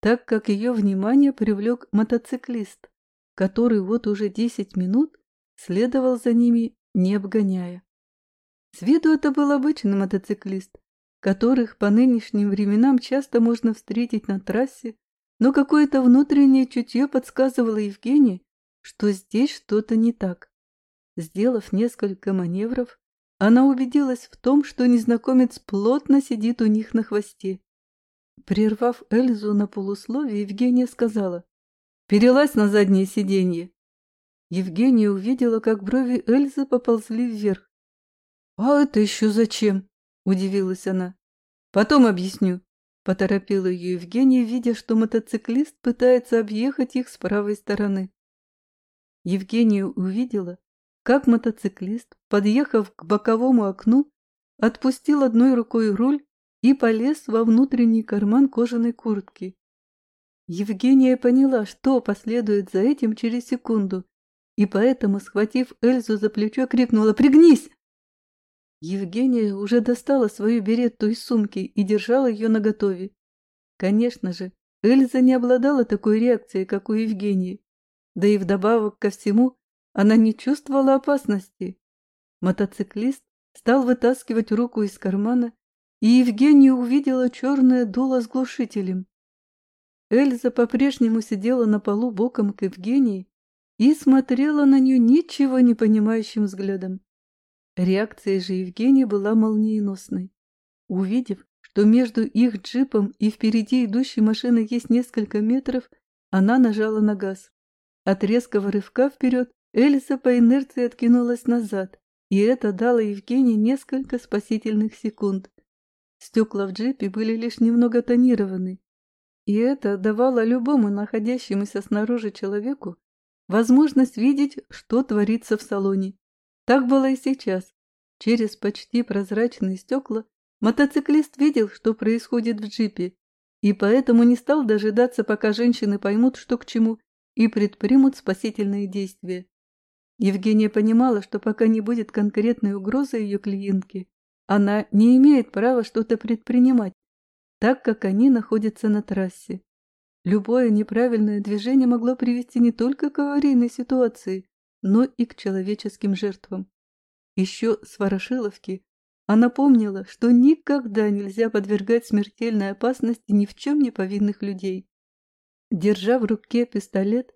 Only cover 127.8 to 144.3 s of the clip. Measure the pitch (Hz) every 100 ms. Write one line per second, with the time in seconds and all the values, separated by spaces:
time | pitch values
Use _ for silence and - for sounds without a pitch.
127.8 | _ _ _ _ 214 233 214 - 202 208
128.8 | - 233 240 202 190 214 240 - 190 185
129.8 | _ 262 269 220 220 _ _ _ 208 233
130.8 | 285 285 277 302 294 - 294 285 214 -
131.8 | 220 220 214 233 - 240 226 214 208 -
132.8 | 220 - 180 _ _ _ _ _ 202 196
133.8 | 202 240 254 233 240 240 - 302 240 214
134.8 | 214 214 247 247 220 208 220 208 240 233
135.8 | 208 202 202 208 254 262 - 240 - 226
136.8 | 220 220 _ _ _ - 226 220 202 -
137.8 | 208 269 269 269 - 190 220 214 202 202
138.8 | 202 190 190 - 180 180 185 _ _ _
139.8 | _ _ _ _ 196 196 208 214 214 214
140.8 | 214 226 254 214 196 202 220 214 226 220
141.8 | 208 240 208 - 208 202 220 240 202 202
142.8 | 190 254 277 233 208 202 202 196 196 190
143.8 | - 190 185 _ _